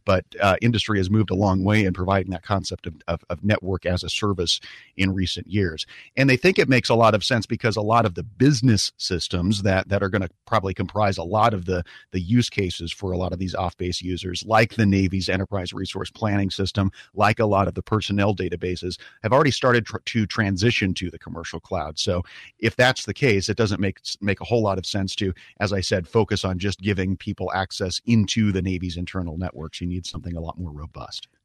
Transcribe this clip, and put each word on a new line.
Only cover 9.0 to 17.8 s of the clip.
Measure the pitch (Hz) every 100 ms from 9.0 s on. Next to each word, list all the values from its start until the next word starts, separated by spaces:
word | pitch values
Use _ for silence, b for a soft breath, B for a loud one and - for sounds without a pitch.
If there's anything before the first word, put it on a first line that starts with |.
| - 87 - 90 90 104
that, | 98 95 95
that | 101
are | 98
gonna | 98 92 - -
probably | 110 95
comprise | 92 92 101 101 95
a |
lot | 85 107 113
of | 104
the, | 87 90 82 B _
the | 92
use | 87 120 117
cases | - 92 - 85
for | - 95
a | 90
lot | 90
of | 87
these | 92
off-base | 87 90 - 90 82
users, | 87 90 92 90 -
like | 110 117
the | - 104
Navy's | 98 95 95 92
enterprise | 95 98 98 90
resource | 98 95 95 92
planning | - 110 101 98
system, | - 95 - 98 B B
like | 95 104 107
a | 107
lot | 98 95
of |
the | 90